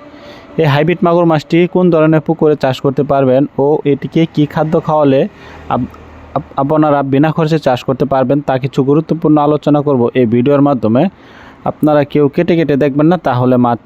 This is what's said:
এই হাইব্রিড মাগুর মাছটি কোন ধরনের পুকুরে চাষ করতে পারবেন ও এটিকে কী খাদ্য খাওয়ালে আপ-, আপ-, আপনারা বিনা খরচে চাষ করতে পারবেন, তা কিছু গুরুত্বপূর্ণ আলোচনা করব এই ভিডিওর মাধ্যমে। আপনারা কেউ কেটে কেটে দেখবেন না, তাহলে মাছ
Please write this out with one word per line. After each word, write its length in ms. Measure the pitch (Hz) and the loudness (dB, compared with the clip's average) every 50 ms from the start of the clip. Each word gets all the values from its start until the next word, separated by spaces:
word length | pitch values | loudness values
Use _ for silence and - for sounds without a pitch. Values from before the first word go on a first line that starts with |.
| - - - - - - - - - - - - 160 | -20 -20 -20 -20 -20 -20 -20 -20 -20 -10 -4 -2 0
এই 40 | 147 135 | 0 2
হাইব্রিড 280 | 147 156 160 175 170 170 | 0 0 0 0 0 0
মাগুর 200 | 170 170 175 175 | 0 2 2 2
মাছটি 320 | 170 160 147 - - - 165 180 175 - | 2 0 0 -2 -2 0 0 0 0 0
কোন 100 | 180 185 180 | 0 0 2
ধরনের 320 | 165 160 156 156 160 156 151 | 2 2 2 2 2 0 0
পুকুরে 300 | - 160 - 160 151 151 | -2 -2 0 0 0 0
চাষ 200 | - - 135 127 - | 0 -2 -4 -4 -2
করতে 220 | - 143 131 - 139 | -4 -4 -2 -2 -2
পারবেন 400 | 139 143 139 139 127 127 131 147 - - - | 0 0 0 2 2 2 2 0 -2 -2 -2
ও 80 | 135 143 156 - - | 0 0 0 0 0
এটিকে 380 | 143 139 139 - 143 - 160 165 - - | -2 -2 -2 -4 -4 -2 -2 -2 0 0
কী 100 | - 147 | -2 -2
খাদ্য 280 | 147 - 165 156 156 165 165 | -2 -2 -4 -4 -2 -2 -2
খাওয়ালে 400 | - - 156 151 147 143 131 135 170 208 - - - - - - - - - | -2 0 0 0 2 2 2 2 0 -2 -6 -14 -20 -20 -20 -20 -10 -6 -6
আপ-, 160 | 123 131 - - - - - - - - - - | -6 -6 -8 -10 -18 -20 -20 -20 -20 -20 -12 -12
আপ-, 180 | - - - - | -12 -12 -8 -6
আপনারা 440 | - 139 139 156 156 156 151 143 143 139 | -4 -2 0 0 0 2 2 2 0 0
বিনা 280 | 139 131 135 151 160 151 | 0 0 0 2 0 0
খরচে 220 | - 160 151 165 151 | -2 -2 0 -2 0
চাষ 220 | - 135 127 120 - - | 0 -2 -2 -2 -2 -4
করতে 160 | 131 - 151 151 139 | -4 -2 -2 -2 0
পারবেন, 260 | 131 131 123 139 147 143 | -2 0 0 -2 -2 -2
তা 80 | - 135 127 | -2 -4 -4
কিছু 220 | 131 135 - - 131 | -4 -4 -2 -2 0
গুরুত্বপূর্ণ 540 | 131 143 160 160 - 165 160 - 160 151 147 | 2 0 0 0 -2 -6 -2 0 2 2 2
আলোচনা 420 | 147 147 151 147 - 147 147 147 143 | 2 0 0 0 0 0 0 0 0
করব 200 | 147 143 123 117 117 - | 0 0 0 0 0 0
এই 120 | 127 127 | 0 0
ভিডিওর 360 | 110 117 120 123 139 143 139 143 143 | 2 0 0 2 2 2 2 2 2
মাধ্যমে। 340 | 143 120 107 107 113 127 165 190 - - - - - - - - - - - | 0 0 0 0 0 2 0 0 -4 -8 -20 -20 -20 -20 -20 -20 -20 -8 -8
আপনারা 380 | 139 - - - 151 151 147 143 | -8 -6 -2 -2 0 2 0 0
কেউ 200 | 143 - 147 147 139 | 0 0 0 0 0
কেটে 260 | - - 170 175 175 165 | 0 -2 -2 0 0 0
কেটে 180 | 160 147 147 | 0 0 0
দেখবেন 300 | 131 143 147 135 143 151 | 0 0 0 0 2 2
না, 100 | 160 180 170 - | 2 2 0 0
তাহলে 300 | 151 120 123 127 127 127 | -2 -2 0 0 2 2
মাছ 220 | 123 123 120 120 - - | 2 2 0 -2 -4 -2